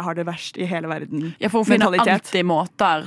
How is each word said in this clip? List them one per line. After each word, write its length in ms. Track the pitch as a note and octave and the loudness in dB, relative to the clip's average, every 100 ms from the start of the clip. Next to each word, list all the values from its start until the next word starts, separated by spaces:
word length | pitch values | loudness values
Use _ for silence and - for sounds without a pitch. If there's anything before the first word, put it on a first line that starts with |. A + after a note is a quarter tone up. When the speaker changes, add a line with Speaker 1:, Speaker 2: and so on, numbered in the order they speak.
| F3 | -2
Speaker 1:
har 100 | E3+ | -4
det 80 | E3+ | -6
verst 300 | E3+ - - | -8 -12 -8
i 60 | |
hele 240 | F3+ E3+ E3 | -6 -4 -6
verden. 460 | D#3 D3+ D3 D#3+ - | -8 -6 -6 -6 -4
Speaker 2:
Ja, 80 | G#3+ | -2
for 80 | A3 | 0
hun 140 | G#3+ | 4
finner 180 | A3+ G#3+ | 4 4
Speaker 1:
Mentalitet. 380 | F3+ F3+ F#3 - | 4 4 2 0
Speaker 2:
alltid 160 | F#3 F3 | 0 2
måter, 560 | D#3+ F3+ - G3 D#3 | 0 -2 0 2 2